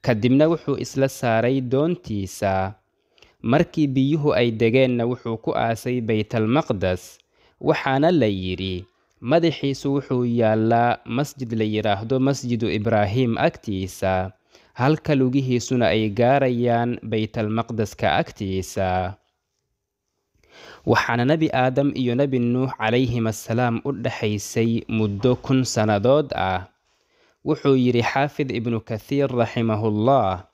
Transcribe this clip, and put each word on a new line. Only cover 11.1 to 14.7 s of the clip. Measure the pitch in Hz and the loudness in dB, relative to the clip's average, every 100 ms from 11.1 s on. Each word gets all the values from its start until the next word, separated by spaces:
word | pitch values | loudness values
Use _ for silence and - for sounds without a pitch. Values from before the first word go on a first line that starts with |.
| 117 143 - 120 | -4 -4 -8 -6
la | 113 107 | -2 -2
yiraahdo | 107 107 101 113 131 | 0 0 -2 0 0
Masjidu | 131 135 123 120 110 | 0 -2 -2 -2 0
Ibraahim | 98 104 110 104 113 123 113 | -2 0 2 2 0 0 0
agtiisa, | 160 - - 95 95 - 95 92 95 - _ - _ | -2 -2 -8 -6 -6 -4 -2 0 -2 -10 _ -20 _